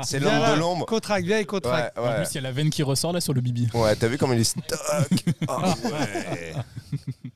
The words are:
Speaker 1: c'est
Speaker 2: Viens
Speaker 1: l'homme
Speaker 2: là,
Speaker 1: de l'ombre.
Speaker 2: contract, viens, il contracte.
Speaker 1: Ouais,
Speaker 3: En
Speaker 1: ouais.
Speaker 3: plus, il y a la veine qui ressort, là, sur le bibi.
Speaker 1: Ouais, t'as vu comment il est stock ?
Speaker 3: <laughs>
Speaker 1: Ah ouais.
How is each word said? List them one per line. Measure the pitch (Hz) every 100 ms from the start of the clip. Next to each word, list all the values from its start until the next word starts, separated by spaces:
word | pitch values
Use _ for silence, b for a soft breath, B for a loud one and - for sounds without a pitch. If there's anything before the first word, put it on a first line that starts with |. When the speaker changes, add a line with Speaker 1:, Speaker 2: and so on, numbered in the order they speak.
Speaker 1:
c'est | 113 135
Speaker 2:
Viens | 190
Speaker 1:
l'homme | 220
Speaker 2:
là, | 226
Speaker 1:
de | 196
l'ombre. | 170 170
Speaker 2:
contract, | - 220 - 202
viens, | 175 220
il | 196
contracte. | 196 123 127 117 -
Speaker 1:
Ouais, |
Speaker 3:
En | 120
Speaker 1:
ouais. | 110
Speaker 3:
plus, | 92
il |
y | 147
a |
la | 131
veine | 127 151
qui | 156
ressort, | 135 135 165
là, | 175
sur | 165
le | 127
bibi. | 123 120 120
Speaker 1:
Ouais, | 117 110 104
t'as | 117
vu | 143
comment | 143
il | 117
est |
stock ? | 113 - -
Speaker 3:
<laughs> | 151 147 147 - - 170 - 165
Speaker 1:
Ah | 131 180 160
ouais. | - - - - 175 - 165 156 - - - 143 - - 117